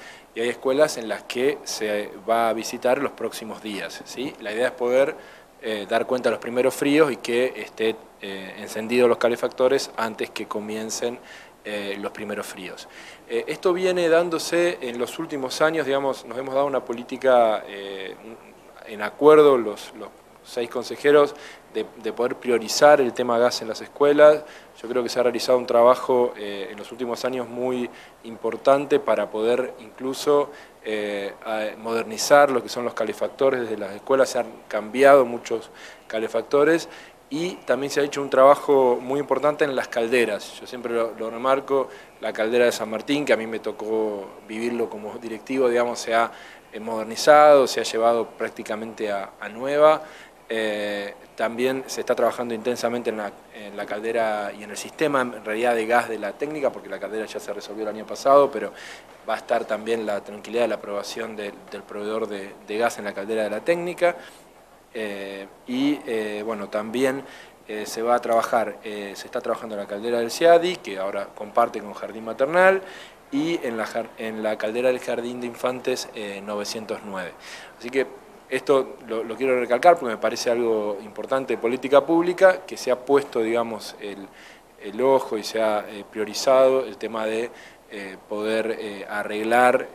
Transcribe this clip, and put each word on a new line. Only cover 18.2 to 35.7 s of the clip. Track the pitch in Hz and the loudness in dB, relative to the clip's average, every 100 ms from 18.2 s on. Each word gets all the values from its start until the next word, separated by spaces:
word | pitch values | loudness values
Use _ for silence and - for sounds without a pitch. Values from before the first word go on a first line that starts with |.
| 113 110 107 - - - - | -16 -18 -20 -20 -20 -20 -14
en | 104 | -8
acuerdo | 104 - 147 151 147 127 | -8 4 8 10 8 6
los, | 107 101 - 113 | 0 -6 -12 -16
los | 101 - - - | -18 -20 -20 -20
seis | - 123 117 | -12 -8 -6
consejeros | 123 113 117 143 147 143 - - - - | -6 -8 0 6 6 6 0 -18 -20 -10
de, | 110 104 123 | -8 -8 -8
de | 110 | -8
poder | 107 123 135 | -2 -2 -2
priorizar | 123 117 107 - 147 147 | 0 0 0 6 8 8
el | 123 | 4
tema | 113 123 117 | 0 0 4
gas | 123 - | 2 0
en | 113 | -8
las | 107 | -10
escuelas. | 107 - 143 147 151 151 - - - - | -6 2 4 8 8 8 0 -18 -20 -14
Yo | 117 | -4
creo | 127 | -2
que | 117 | 0
se | 127 | 2
ha | |
realizado | 123 117 - 127 | 2 2 2 2
un | 123 | 4
trabajo, | 117 120 127 - 123 120 101 | 6 8 6 4 2 2 -2
eh, | 104 101 92 | -10 -8 -10
en | 104 | -12
los | 104 | -14
últimos | 117 120 117 | -8 -6 -4
años | 127 131 117 | -4 -4 -6
muy | 123 127 127 120 - - - | -4 -4 -2 -6 -10 -20 -20
importante | 117 110 113 110 139 139 143 147 | -16 -6 -6 2 4 4 4 2
para | - 104 101 | 2 0 0
poder | 107 113 123 123 - | 0 0 0 -2 -8
incluso, | 110 - 131 131 147 143 143 - - - | -18 -10 -8 -4 2 2 2 -8 -20 -14
eh, | 110 107 104 101 101 - 113 | -6 -4 -4 -6 -8 -10 -6
a, | 107 107 110 | -4 -6 -8
modernizar | 113 117 110 107 - 143 143 | -4 -4 -4 -4 6 6 6
lo | 123 | 2
que | 107 | -2
son | 123 | -6
los | 120 | -4
calefactores | - 110 - 107 - 135 131 | -4 -4 -4 -4 2 2 2
desde | 113 104 | -2 -6
las | 98 | -8
escuelas. | 101 - 135 123 | -6 0 2 4
Se | 123 | 0
han | 120 117 - | -4 -8 -8
cambiado | 107 107 123 139 143 | -6 -2 6 8 8
muchos | 120 117 - 113 - | 6 -2 -6 -6 -8